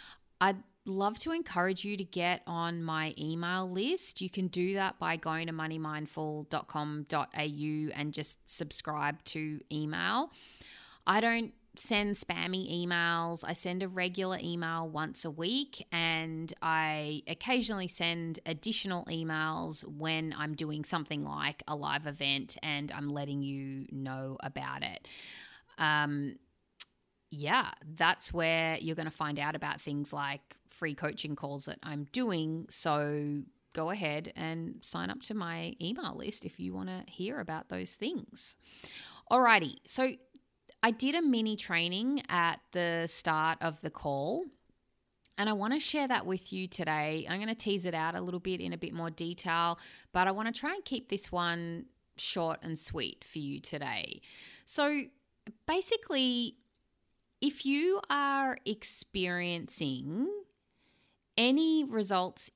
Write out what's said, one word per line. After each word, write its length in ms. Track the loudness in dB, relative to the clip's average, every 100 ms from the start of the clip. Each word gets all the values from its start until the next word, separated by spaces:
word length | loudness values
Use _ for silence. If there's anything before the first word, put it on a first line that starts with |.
| -18 -20 _ 4
I'd 240 | 4 4 -4 _ -4
love 340 | 0 0 0
to 120 | -2
encourage 520 | -2 0 2 2 2
you 140 | -2 -4
to 60 | -4
get 360 | 0 2 2 0
on 360 | -2 0 0
my 300 | 0 0 0 -2
email 520 | -2 -2 0 0 0
list. 520 | 0 0 0 -2 -4
You 80 | -4
can 180 | 0 0
do 280 | 2 2 2
that 240 | 0 0
by 180 | 0 0
going 300 | 0 -2 -2
to 60 |
money 240 | -4 -4 -4
mindful 720 | -4 -4 -6 -4 -4 -4 -4
dot 180 | -4 -2
com 380 | -2 -2 -4 -2
dot 200 | 0 0 -2
A 80 | -4
U 460 | -2 -2 0 -2 -2
and 180 | -4
just 360 | -2 -4 -6 -4
subscribe 720 | -2 -2 -2 -2 0 0 0 -4
to 340 | -4 -4 -4 -4
email. 600 | -2 -2 0 2 2 0 -6 -20 -20 -20 -20 -20 0 4
I 140 | 6
don't 340 | 6 4 0 -8 _ -4
send 400 | 2 4 4 2
spammy 680 | 0 0 0 0 0 0 2
emails. 580 | 4 4 4 0 -2 -2
I 60 |
send 280 | -2 -2 0
a 60 | -2
regular 500 | 0 -2 0 0 0
email 440 | -2 0 0 -2 -2
once 360 | -2 -2 -2 -4
a 60 |
week, 560 | -2 0 0 -2 -8 -4
and 640 | 0 2 2 0 -4 -6 -2
I 640 | 2 4 2 0 -2 -4 -6
occasionally 600 | -4 0 2 2 -2 -4
send 540 | 0 0 0 -2 -4 -4
additional 600 | -2 0 0 0 -2 -2
emails 800 | -2 0 0 0 0 -2 -4 -6
when 500 | -4 0 0 0 -2
I'm 160 | -2
doing 300 | -2 -2 -2
something 400 | 0 -2 0 -4
like 400 | -4 -2 -2 -2 -4
a 80 | -4
live 300 | 0 0 -2
event 520 | -2 0 0 -2 -6
and 300 | -4 -2 -4
I'm 180 | -4 -4
letting 320 | -4 -2 -2
you 460 | -2 -4 -6 -6 -6
know 480 | -6 -4 -4 -6 -6
about 400 | -8 -6 -6 -4
it. 240 | -6 -6 -14 -16 -16 -16 -18 -20 _ 0
Um, 560 | 4 4 4 0 -2 -6 _ _ _ -14 -14 _ _ _ _
yeah, 400 | -6 2 2 2 -4 -10 4
that's 360 | 4 4 0
where 460 | 2 4 4 2 0
you're 180 | -2 -2
gonna 120 | -4
find 300 | -2 -2 0
out 160 | -2 -2
about 240 | -4 -4
things 320 | -2 -2 -2
like 440 | -2 -4 -4 -10 -20 -20
free 240 | -4 -4
coaching 420 | -2 -2 -2 -4 -4
calls 300 | -4 -6 -8
that 140 | -8
I'm 220 | -6 -6 -4
doing. 560 | 0 2 2 0 -2 -4
So 720 | -2 2 4 2 0 0 -2 -4 -14 _
go 160 | -4 -2
ahead 420 | 0 0 -2 -4 -6
and 400 | -4 -4 -6 -8
sign 280 | -6 -4 -4
up 120 | -6
to 100 | -6
my 400 | -4 -4 -4 -6 -4
email 340 | -4 -4 -4 -4
list 300 | -4 -4 -6
if 140 | -6
you 140 | -6
wanna 300 | -4 -6 -6 -10
hear 320 | -6 -4 -4
about 300 | -6 -6 -6
those 260 | -6 -6 -4
things. 640 | -4 -4 -8 -8 -8 -10 -20 -20 -16 -14 -16 -12 4
Alrighty, 460 | 8 10 8 6 -4 -4
so 240 | 2 2 0 -12 -20 _ _ -20 2 4
I 60 |
did 240 | 4 2 4
a 60 |
mini 340 | 6 4 4 0
training 680 | 0 2 2 2 0 0 2
at 320 | 4 4 2 -2
the 320 | 0 2 2 0
start 500 | 0 2 4 4 2
of 180 | -2 -2
the 100 | -6
call, 540 | -4 -2 0 0 -2 -4 -10 _ _ _ _ _ _ _ 0
and 100 | 0
I 60 |
wanna 260 | 2 2 2
share 300 | 2 2 2
that 160 | 2 2
with 260 | -2 -2
you 160 | -6 -4
today. 580 | -2 0 2 2 0 -2
I'm 100 | -2
gonna 160 | -2 -2
tease 300 | 0 0 0
it 100 | 0
out 200 | 0 -2
a 60 |
little 200 | -2 -2
bit 180 | -2 -2
in 140 | -2
a 40 | -4
bit 160 | -6
more 160 | -4 -4
detail, 680 | -4 -4 -4 0 2 2 0 -6 -20 -2
but 160 | 2 4
I 40 |
wanna 200 | 4 0
try 220 | -2 -2
and 100 | -2
keep 240 | -4 -6 -4
this 240 | -4 -2
one 540 | 0 0 0 -4 -6 -10 _ _ -8
short 420 | -4 0 0 -2
and 140 | -4 -6
sweet 460 | -6 -4 -4 -6
for 160 | -10 -6
you 220 | -6 -6
today. 600 | -6 -6 -4 -4 -4 -8 -14 -20 -18 -12 -2
So 380 | 2 4 2 -2 -10 _ _ -18 -8 0
basically, 920 | 2 2 0 2 4 4 4 0 -4 _ _ _ _ _ _ _ _
if 260 | 0 0 2
you 360 | 4 4 2 2
are 480 | 2 4 4 2 0 -4
experiencing 1600 | -4 -2 -4 -2 0 2 2 0 -2 -2 -2 0 0 -2 0 0 -2 -8 _ _ _ _ _ _ _ _ 4
any 480 | 6 8 8 6
results 640 | 4 2 4 4 2 -2 -8